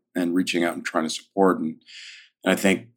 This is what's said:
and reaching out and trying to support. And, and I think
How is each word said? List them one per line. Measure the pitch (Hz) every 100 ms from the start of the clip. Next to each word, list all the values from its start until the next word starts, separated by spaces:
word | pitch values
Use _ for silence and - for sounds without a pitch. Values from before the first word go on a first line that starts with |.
| _ 92
and | 87
reaching | 90 92 90
out | 85
and | 85
trying | - 87
to | 78
support. | - - 98 95 82
And, | 80 - - - - - - _
and | 95
I | 92
think | 98 90 -